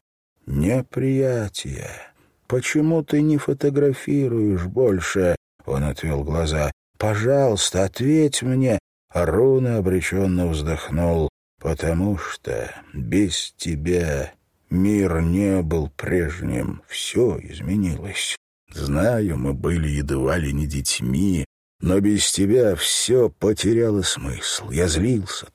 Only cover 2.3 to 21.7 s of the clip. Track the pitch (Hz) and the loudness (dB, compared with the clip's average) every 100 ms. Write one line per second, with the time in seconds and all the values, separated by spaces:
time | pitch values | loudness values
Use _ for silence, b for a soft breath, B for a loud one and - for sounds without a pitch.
2.3 | _ - 127 - 151 156 165 151 147 151 | _ -4 -2 0 2 2 2 2 2 4
3.3 | 147 - 139 143 139 143 131 - 143 131 | 2 0 0 0 2 2 0 -2 0 2
4.3 | 117 107 92 90 104 127 92 85 98 90 | 2 2 0 0 2 2 2 0 2 2
5.3 | 85 _ _ - 69 73 69 80 71 73 | 0 _ _ -6 -2 -2 -2 -2 -2 -2
6.3 | 80 78 78 73 - _ - 107 104 117 | -2 0 0 -2 -4 _ -4 -2 0 2
7.3 | 139 135 101 - 92 98 - 131 156 151 | 4 4 2 0 0 0 0 2 4 2
8.3 | - 123 131 131 101 - _ _ 90 85 | 0 0 2 2 0 -4 _ _ -2 2
9.3 | 92 131 131 123 113 92 92 - 95 95 | 4 4 4 2 0 2 0 0 0 0
10.3 | 90 87 78 76 78 - 73 85 82 76 | 2 0 0 -2 -4 -4 0 2 2 0
11.3 | - _ _ - 76 76 82 98 95 - | -4 _ _ -6 -2 0 0 0 -2 -6
12.3 | - - 58 58 - - 73 58 90 98 | -10 -8 -6 -8 -12 -12 -8 0 2 2
13.3 | - - - 85 76 80 90 82 69 65 | 0 -8 -8 -6 -4 0 0 0 -2 -6
14.3 | - _ _ - 90 98 104 92 82 82 | -12 _ _ -4 0 2 2 2 2 2
15.3 | 90 101 95 82 82 71 - - 90 78 | 2 2 2 0 -2 -2 -6 -2 -2 -2
16.3 | 82 69 62 - - - - - - 120 | -4 -6 -4 -6 -8 -12 -10 -4 0 0
17.3 | 82 - 80 90 104 92 76 98 - - | 0 -8 -10 -2 0 0 -2 -6 -6 -6
18.3 | - _ _ _ 80 71 71 110 117 101 | -8 _ _ _ -8 -2 0 2 2 0
19.3 | 67 65 69 73 85 76 71 71 67 65 | -2 -2 -2 -2 0 0 -2 -2 -2 -2
20.3 | 87 71 71 73 71 65 - 62 65 98 | -2 -2 -2 -4 -4 -4 -4 -2 0 0
21.3 | 87 - _ _ | 0 -4 _ _